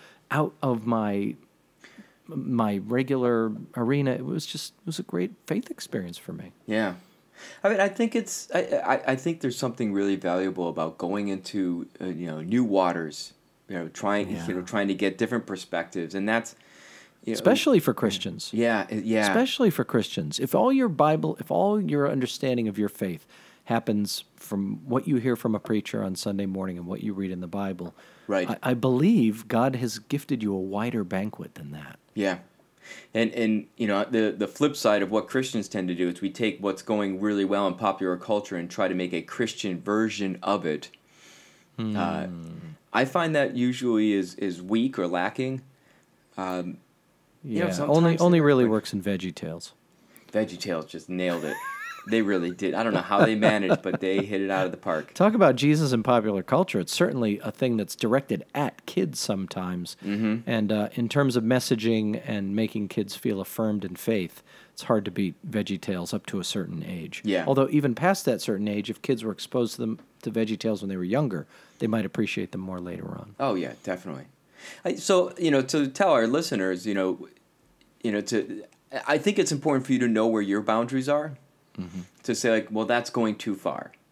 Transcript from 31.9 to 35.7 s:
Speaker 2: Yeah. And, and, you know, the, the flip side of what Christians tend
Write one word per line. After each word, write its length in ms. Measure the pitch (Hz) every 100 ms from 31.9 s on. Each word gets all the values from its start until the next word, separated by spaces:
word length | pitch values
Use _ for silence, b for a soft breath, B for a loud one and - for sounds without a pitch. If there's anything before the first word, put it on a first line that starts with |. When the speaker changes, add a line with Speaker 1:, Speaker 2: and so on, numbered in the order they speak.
| - _
Speaker 2:
Yeah. 260 | 110 98 87 - _ _ _ B B B
And, 180 | 113 113
and, 340 | 120 110 107 - -
you 100 | 110
know, 160 | 98
the, 320 | - 117 107 95
the 100 | 101
flip 280 | - 147 143
side 260 | 113 104
of 80 | 95
what 180 | 110 -
Christians 400 | 131 131 113
tend 180 | 98